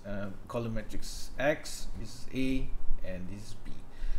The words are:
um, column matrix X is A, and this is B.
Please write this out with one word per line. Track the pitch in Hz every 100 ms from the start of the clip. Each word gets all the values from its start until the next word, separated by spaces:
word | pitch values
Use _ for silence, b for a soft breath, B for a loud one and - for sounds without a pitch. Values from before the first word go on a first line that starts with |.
| 98
um, | 101 101 95 -
column | 120 117
matrix | 110 - 98 - - - -
X | 139 156 - - - -
is | 110 - -
A, | 131 131 131 131 - - -
and | - 90 90
this | 101 107
is | -
B. | - - - B B